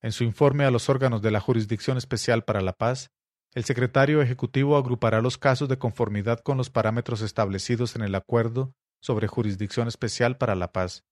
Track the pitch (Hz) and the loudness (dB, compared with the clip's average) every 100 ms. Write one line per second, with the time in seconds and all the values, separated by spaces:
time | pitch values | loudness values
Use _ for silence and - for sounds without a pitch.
0 | 113 - 117 107 143 139 139 120 - 135 | -6 -2 -2 4 2 4 4 2 2 2
1 | 131 113 107 107 - 120 107 110 - 131 | 2 0 0 0 2 0 0 -4 -2 -4
2 | - 113 - 113 - 104 95 - 113 131 | -2 -4 0 0 2 -2 -2 -2 -2 -2
3 | - _ _ _ _ - 113 123 123 135 | -8 _ _ _ _ -8 -4 -2 0 4
4 | 139 151 135 127 123 139 139 147 127 123 | 4 4 2 0 -2 0 4 2 2 0
5 | 113 110 117 - 139 127 143 131 123 - | 2 2 0 0 0 2 0 -2 -2 -2
6 | 113 104 101 117 - 135 127 - 110 113 | -2 -2 -2 -2 -2 -2 0 0 0 0
7 | - 117 107 - 104 98 - 120 120 - | -4 -4 -4 -2 0 -2 -2 -2 -2 -4
8 | 107 95 - 120 113 117 135 _ _ _ | -4 -4 0 0 0 -2 -6 _ _ _
9 | - 110 104 - 107 95 101 - 117 - | -4 -2 0 -2 -2 -2 -6 -4 -4 -4
10 | 113 - 120 127 120 95 87 - 92 - | -6 0 0 2 -2 0 -2 -4 -4 -6
11 | _ | _